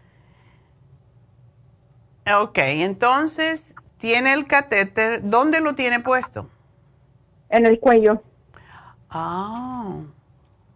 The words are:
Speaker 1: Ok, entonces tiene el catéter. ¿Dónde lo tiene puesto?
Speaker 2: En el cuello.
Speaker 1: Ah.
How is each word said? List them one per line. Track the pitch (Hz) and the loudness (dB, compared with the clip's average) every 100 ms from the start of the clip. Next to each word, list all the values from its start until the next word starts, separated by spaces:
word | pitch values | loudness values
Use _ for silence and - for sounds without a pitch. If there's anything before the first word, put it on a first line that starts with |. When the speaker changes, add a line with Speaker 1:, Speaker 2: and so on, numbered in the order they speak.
| _ _ _ _ _ _ _ _ _ _ _ _ _ _ _ _ _ _ _ _ _ _ - 202 | _ _ _ _ _ _ _ _ _ _ _ _ _ _ _ _ _ _ _ _ _ _ 0 0
Speaker 1:
Ok, | 208 - | 0 0
entonces | 135 151 185 190 247 269 311 311 320 320 - - - _ | 0 0 -2 0 0 0 -2 -4 -4 -4 -10 -20 -20 _
tiene | 226 233 262 | -2 0 2
el | 277 285 | 0 2
catéter. | 285 285 208 196 220 220 233 | 0 2 0 -2 0 -2 -2
¿Dónde | 202 233 302 320 | 0 2 2 0
lo | 311 277 | -2 -2
tiene | 254 240 | -2 -2
puesto? | 247 254 - 107 - _ _ _ _ _ _ _ _ _ - | 0 -2 -2 -12 -16 _ _ _ _ _ _ _ _ _ -2
Speaker 2:
En | 226 233 | 2 4
el | 226 | 4
cuello. | 262 226 214 214 - _ _ - - - - - - | 4 6 4 2 -4 _ _ -20 -20 -20 -20 -20 -14
Speaker 1:
Ah. | 165 165 175 202 233 254 254 208 156 151 - _ _ _ _ _ | -10 -8 -8 -8 -10 -12 -12 -12 -12 -16 -20 _ _ _ _ _